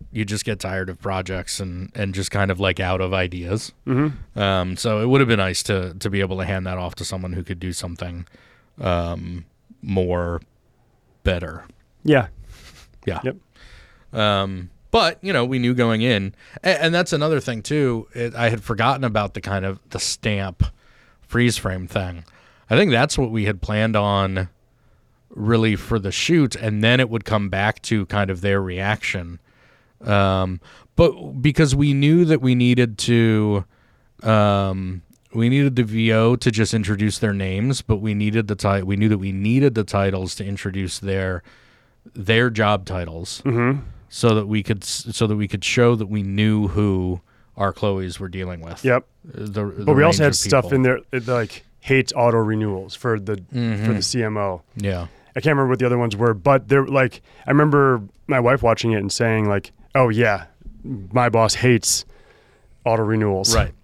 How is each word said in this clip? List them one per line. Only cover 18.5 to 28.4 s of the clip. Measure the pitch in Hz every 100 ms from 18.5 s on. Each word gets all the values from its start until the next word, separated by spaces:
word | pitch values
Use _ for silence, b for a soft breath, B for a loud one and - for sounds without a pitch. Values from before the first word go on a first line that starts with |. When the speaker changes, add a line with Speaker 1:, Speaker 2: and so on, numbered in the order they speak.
| 113
Speaker 1:
forgotten | - 110 117 135
about | 127 107 101
the | -
kind | 95 98
of | 95 95 _
the | -
stamp | - - 113 104 98 90 - b b b b b
freeze | _ 123 120 110
frame | 101 95 90
thing. | 104 92 85 - b b b b
I | 113
think | 202
that's | 117 127 -
what | 123
we | 110
had | 104 98
planned | - 107 110 107
on | 104 101 98 95 92 - _ _ _ _ _ _ _
really | - 104 113 113 101
for | - 117
the | 98
shoot, | - - 170 135 -
and | 113 104
then | 110 127
it | 123
would | 113 -
come | 107 101
back | 95 104 -
to | - 110 95
kind | 104 95
of | 92